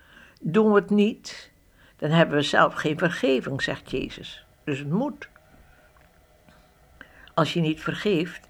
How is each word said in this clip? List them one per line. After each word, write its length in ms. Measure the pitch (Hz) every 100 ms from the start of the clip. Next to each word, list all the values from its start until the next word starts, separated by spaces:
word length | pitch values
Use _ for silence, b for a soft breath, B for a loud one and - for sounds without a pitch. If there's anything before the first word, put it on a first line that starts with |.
| b b b b
Doen 320 | 170 185 214
we 60 | 202
het 120 | -
niet, 600 | 208 208 262 - - - _ _ b b b
dan 140 | 151
hebben 260 | 165 156 143
we 60 |
zelf 320 | 147 - 156
geen 240 | - 151 156
vergeving, 640 | 175 170 262 254 - 135
zegt 280 | - - -
Jezus. 560 | 131 - - - - - _
Dus 140 | - 135
het 120 | 143
moet. 380 | 180 285 294 - _ _ b b b b _ _ _ _ _ _ - _ _ _ - B B B
Als 180 | - 151
je 80 | 175
niet 220 | 156 156
vergeeft, 680 | - 170 214 175 170 -